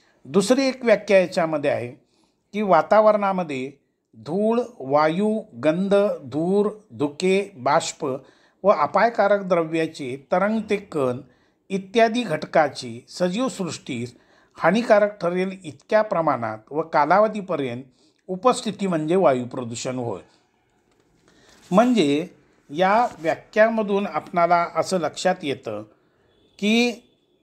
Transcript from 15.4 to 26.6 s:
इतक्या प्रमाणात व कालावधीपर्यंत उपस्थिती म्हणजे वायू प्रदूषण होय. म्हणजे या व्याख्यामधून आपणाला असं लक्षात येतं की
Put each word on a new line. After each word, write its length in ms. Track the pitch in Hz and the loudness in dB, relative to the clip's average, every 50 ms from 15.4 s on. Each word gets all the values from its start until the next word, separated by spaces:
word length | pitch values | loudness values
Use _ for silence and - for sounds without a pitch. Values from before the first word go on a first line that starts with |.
| 185 190 185 190 - | -2 -4 -6 -8 -12
इतक्या 380 | 151 135 - _ - 214 214 214 | -16 -16 -16 _ 0 2 2 2
प्रमाणात 560 | 214 196 170 165 151 135 120 117 110 110 110 - _ | 2 -2 -2 0 0 0 -2 -4 -6 -8 -10 -12 _
व 120 | 139 151 160 | -6 -6 -6
कालावधीपर्यंत 1000 | 160 - 156 147 151 175 202 214 220 196 214 185 185 170 143 139 123 117 123 139 - _ _ _ _ _ _ _ - | -2 0 0 2 4 4 4 4 2 0 -6 -6 -6 -4 -4 -4 -6 -6 -8 -12 -16 _ _ _ _ _ _ _ -12
उपस्थिती 580 | 185 180 - 254 - - - 226 - - 202 | -10 0 0 0 0 2 -2 -6 -6 -4 -4
म्हणजे 300 | 190 170 156 156 156 175 | -2 -2 -2 -2 0 0
वायू 280 | 196 180 151 131 127 123 | 4 4 4 2 2 -2
प्रदूषण 520 | 120 - 131 123 113 120 117 - 135 127 | -6 -8 -10 -8 -8 -10 -8 -8 -8 -6
होय. 240 | 127 120 117 98 85 - _ _ _ _ _ _ _ _ _ _ _ _ _ _ _ _ _ _ _ _ _ _ _ _ _ _ _ _ _ | -6 -6 -8 -8 -10 -12 _ _ _ _ _ _ _ _ _ _ _ _ _ _ _ _ _ _ _ _ _ _ _ _ _ _ _ _ _
म्हणजे 560 | 180 202 240 254 247 214 156 143 143 147 175 - - _ _ _ _ _ _ _ 139 | 4 4 6 6 4 4 2 2 2 0 -2 -6 -12 _ _ _ _ _ _ _ -2
या 340 | 160 185 190 208 233 247 226 - - | 0 2 2 4 2 2 0 -4 -6
व्याख्यामधून 880 | 156 160 143 - - _ - 214 220 226 233 226 214 196 202 196 202 | -4 -4 -4 -4 -8 _ 2 2 4 4 4 0 -2 -2 -2 -2 -2
आपणाला 600 | 190 - 156 - - - 175 170 170 175 170 170 170 - | -4 -6 -8 -8 -4 0 0 2 4 4 2 2 0 -2
असं 220 | 165 156 - 190 180 | -4 -2 -2 -2 -2
लक्षात 360 | 156 139 - - - 185 185 180 156 | -2 -4 -6 -2 -2 -2 -2 -2 -4
येतं 400 | 143 127 127 - 117 107 104 110 - _ _ _ _ _ _ _ _ _ _ _ _ _ | -6 -8 -6 -8 -10 -10 -10 -12 -14 _ _ _ _ _ _ _ _ _ _ _ _ _
की 340 | - | -4